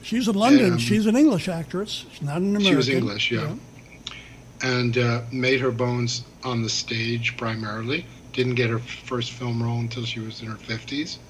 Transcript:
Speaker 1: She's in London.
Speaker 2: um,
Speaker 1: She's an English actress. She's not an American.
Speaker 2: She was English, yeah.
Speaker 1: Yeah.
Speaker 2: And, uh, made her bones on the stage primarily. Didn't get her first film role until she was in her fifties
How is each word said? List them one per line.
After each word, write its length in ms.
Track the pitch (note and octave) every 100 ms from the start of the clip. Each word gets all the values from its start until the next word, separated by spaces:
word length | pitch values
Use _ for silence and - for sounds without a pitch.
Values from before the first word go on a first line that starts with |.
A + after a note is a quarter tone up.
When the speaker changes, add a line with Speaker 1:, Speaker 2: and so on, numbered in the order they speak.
Speaker 1:
She's 240 | - A3+ A3+
in 80 | G3+
London. 380 | A#3 C#4+ G#3
Speaker 2:
um, 40 | E3+
Speaker 1:
She's 300 | A#2 G#3 G#3+
an 80 | A#3
English 320 | D4+ F#3+ -
actress. 580 | E3+ D#3 F3+ G#3+ - -
She's 100 | -
not 160 | C#3+ D#3
an 120 | G3 G#3
American. 140 | G3
Speaker 2:
She 60 | C#3+
was 140 | B2
English, 420 | C3 A2+ G2+ -
yeah. 100 | A2+
Speaker 1:
Yeah. 140 | G#2 - - - - - - - - - - -
Speaker 2:
And, 360 | B2+ B2 A#2+ A#2
uh, 240 | A#2+ A#2 A#2
made 280 | B2+ B2+ C3
her 120 | C3
bones 520 | A2+ B2 B2 A#2+ - - -
on 180 | C3 A#2+
the 80 | A2
stage 680 | - - A2+ A2+ A#2 A#2 -
primarily. 680 | A#2 A2 G#2+ A2 A2+ D3+ - - -
Didn't 220 | - B2+ B2
get 140 | A#2
her 100 | A#2
first 520 | A#2+ - - B2 A#2+
film 300 | A#2+ B2 A#2
role 180 | A#2 A#2
until 260 | A#2 A#2+ A2+
she 140 | A#2
was 220 | A2 A2
in 60 | A2
her 80 | G#2+
fifties 640 | - A2+ - C#3 E3 -